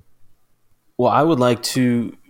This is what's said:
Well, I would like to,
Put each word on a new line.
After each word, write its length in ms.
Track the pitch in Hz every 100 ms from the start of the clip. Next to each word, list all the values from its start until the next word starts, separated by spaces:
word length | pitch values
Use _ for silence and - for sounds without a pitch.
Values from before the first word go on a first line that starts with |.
| _ _ - - _ _ _ _ _ -
Well, 140 | 120
I 120 | 117
would 180 | 156 135
like 220 | 123 117
to, 520 | - 131 123 120 101 -